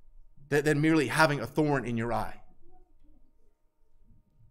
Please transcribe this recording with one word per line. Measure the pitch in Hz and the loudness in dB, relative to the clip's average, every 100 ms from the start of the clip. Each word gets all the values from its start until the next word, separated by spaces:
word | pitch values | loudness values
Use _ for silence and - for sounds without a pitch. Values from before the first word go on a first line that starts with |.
| - - - - - | -20 -20 -20 -20 -2
than, | 147 | 0
than | 147 147 | 2 2
merely | 156 160 127 | 4 2 2
having | 135 160 143 | 2 2 2
a | 110 | -4
thorn | - 151 139 | -2 0 0
in | 113 117 | -2 -4
your | 117 | -4
eye. | 110 104 - - - - - - - 302 285 - _ - _ _ _ _ - - - _ _ - | -4 -4 -8 -16 -18 -18 -20 -20 -20 -20 -20 -20 _ -20 _ _ _ _ -20 -20 -20 _ _ -20